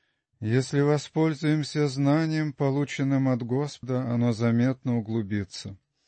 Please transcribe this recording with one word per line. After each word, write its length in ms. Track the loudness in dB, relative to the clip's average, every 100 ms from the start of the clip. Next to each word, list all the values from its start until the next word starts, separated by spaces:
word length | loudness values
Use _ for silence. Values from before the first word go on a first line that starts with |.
| _ _ _ -8
Если 400 | -2 -2 0 0
воспользуемся 1040 | 2 0 -2 -2 0 0 0 0 0 0 0
знанием, 680 | 2 4 4 2 0 -2
полученным 760 | 0 0 0 -2 -2 0 2 2
от 140 | 0
Господа, 680 | 0 -2 -4 -8 -4 -4 0
оно 220 | 0 0
заметно 640 | 2 2 4 2 0 -2 -2
углубится. 800 | -2 -4 -2 -4 -6 -12 -16 -16 _ _